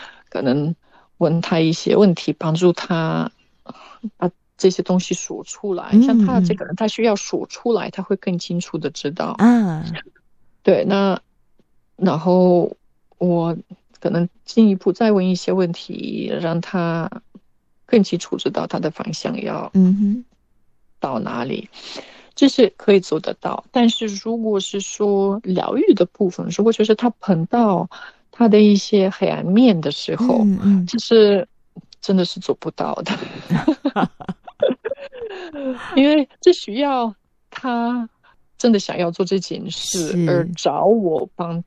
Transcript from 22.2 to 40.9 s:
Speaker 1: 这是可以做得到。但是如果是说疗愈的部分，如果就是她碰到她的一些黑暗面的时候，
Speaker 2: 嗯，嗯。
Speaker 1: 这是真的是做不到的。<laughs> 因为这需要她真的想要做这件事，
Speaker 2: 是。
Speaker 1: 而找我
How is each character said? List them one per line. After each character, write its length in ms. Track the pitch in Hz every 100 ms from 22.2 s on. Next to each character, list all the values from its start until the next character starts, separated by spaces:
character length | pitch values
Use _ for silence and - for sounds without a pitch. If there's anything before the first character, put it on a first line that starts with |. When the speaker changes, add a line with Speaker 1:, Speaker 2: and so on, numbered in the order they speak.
| _ -
Speaker 1:
这 140 | 277
是 240 | - 220 _
可 180 | -
以 60 | 196
做 180 | - 156
得 120 | - -
到。 240 | 180 - -
但 180 | 254 233
是 160 | - 220
如 320 | 196 226 233
果 220 | 220 196
是 220 | 190 202
说 580 | - - 208 196 196 202
疗 340 | 190 180 - 240
愈 160 | 403
的 120 | 220 175
部 240 | - 190
分， 160 | - 175
如 120 | 170
果 120 | 220
就 100 | 220
是 100 | 214
她 160 | 214 247 -
碰 240 | - 165 165
到 440 | 240 220 180 180 - - _ _
她 200 | - 226
的 120 | 208
一 140 | 208 202
些 340 | - 202 190
黑 200 | - 170
暗 160 | 156 160
面 340 | 208 254 175
的 120 | 147
时 220 | - - 160
候， 260 | 247 240
Speaker 2:
嗯， 160 | 208 190
嗯。 240 | 196 196 180
Speaker 1:
这 140 | 233
是 480 | - 226 208 196 - _ _ - _ _
真 160 | - 190
的 80 | 175
是 120 | 185
做 120 | - -
不 100 | 165
到 220 | - 78 -
的。 180 | 170 214 - - -
<laughs> 600 | 175 - 285 277 214 - _ - - - - - 254 453 554 554 523 453 381 349 294 269 247 - 294
因 100 | 285
为 220 | 302 262 _
这 100 | 359
需 280 | 349 - 220
要 360 | 285 262 233 196 _ _ _
她 600 | - 262 233 233 247 226 _ _ _ _ -
真 160 | 240
的 40 | 208
想 200 | - 160
要 120 | 175
做 160 | 170 180
这 140 | 190
件 320 | - - -
事， 380 | - - 180 156
Speaker 2:
是。 200 | 180 165
Speaker 1:
而 160 | 175 170
找 340 | 170 170 147
我 460 | 175